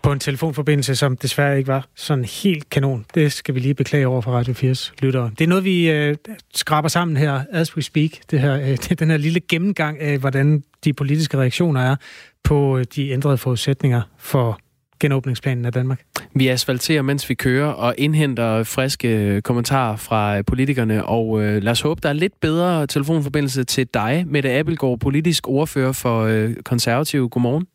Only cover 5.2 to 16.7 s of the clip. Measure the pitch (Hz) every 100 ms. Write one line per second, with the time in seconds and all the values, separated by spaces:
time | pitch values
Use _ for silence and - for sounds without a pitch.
5.2 | 120 107 160 185 190 180 165 151 147 147
6.2 | - 214 - - - 156 156 170 175 147
7.2 | 151 135 147 185 160 - 143 160 156 -
8.2 | _ 156 143 135 135 131 - 180 160 160
9.2 | 147 170 - 165 185 196 151 151 151 143
10.2 | 135 135 143 151 - _ - 139 139 151
11.2 | 156 139 131 - 175 139 127 135 - -
12.2 | - _ - 147 139 131 123 - 139 131
13.2 | 143 135 135 120 - 139 139 120 110 _
14.2 | - 139 120 104 _ _ _ _ 147 135
15.2 | 131 120 - 123 120 123 127 131 _ -
16.2 | - 135 131 127 -